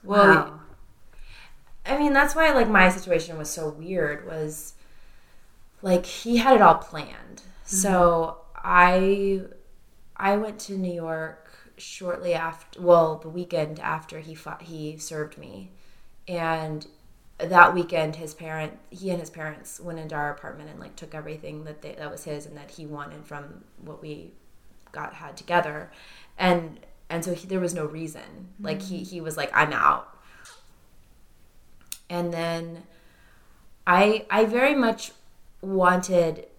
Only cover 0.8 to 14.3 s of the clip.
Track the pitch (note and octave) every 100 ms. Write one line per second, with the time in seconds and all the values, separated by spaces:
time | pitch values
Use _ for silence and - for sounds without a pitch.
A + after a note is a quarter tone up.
0.8 | - - - - - - - - - -
1.8 | - C#4 D4 C#4 D4 D#4+ D#4+ C4+ G#3+ G#3
2.8 | F#3 F#3 F#3 E3+ E3+ D#3+ D3+ - D#3 D3+
3.8 | E3 F#3 D3+ D3 F3+ D#3+ D3+ D3+ - -
4.8 | - - - - - - - - - _
5.8 | G3 F3+ - - A#3 A#3 B3+ A#3+ F3+ D#3+
6.8 | - D#3+ C#3 - - - F#3 - - F#3+
7.8 | G3 F#3 F3 E3 D#3+ - - - F3+ F3+
8.8 | F3+ F#3 F#3+ G3+ G3 F#3+ F#3 - - -
9.8 | - - - - G3 G3+ A3 G#3 - G3
10.8 | F3+ F3 E3 D#3+ D#3+ - - - - -
11.8 | - - F3+ F3 F3+ E3 E3 D#3+ - -
12.8 | F3 E3+ D#3+ D#3 D#3+ F3 F3 E3 D3+ D#3
13.8 | - D#3+ D#3 D#3+ D#3